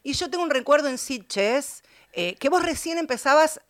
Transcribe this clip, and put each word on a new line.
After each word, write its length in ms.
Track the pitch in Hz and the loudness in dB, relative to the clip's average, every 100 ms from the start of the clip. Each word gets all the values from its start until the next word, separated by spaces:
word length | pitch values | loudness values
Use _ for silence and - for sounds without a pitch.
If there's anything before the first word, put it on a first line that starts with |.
Y 100 | - | -8
yo 160 | 277 339 | -6 -4
tengo 160 | 339 | -2
un 60 | 339 | 0
recuerdo 380 | 254 247 294 294 | 0 2 2 2
en 80 | 254 | -4
Sitges, 840 | - 254 190 202 202 254 277 - _ _ _ - | -6 -8 -6 -2 0 0 -2 -10 _ _ _ -6
eh, 160 | 175 185 | -6 -2
que 80 | 269 | 0
vos 140 | 359 | 2
recién 320 | 339 320 330 330 | 2 -4 -4 -4
empezabas 640 | 330 247 285 294 311 - - | -4 -2 4 6 6 2 -8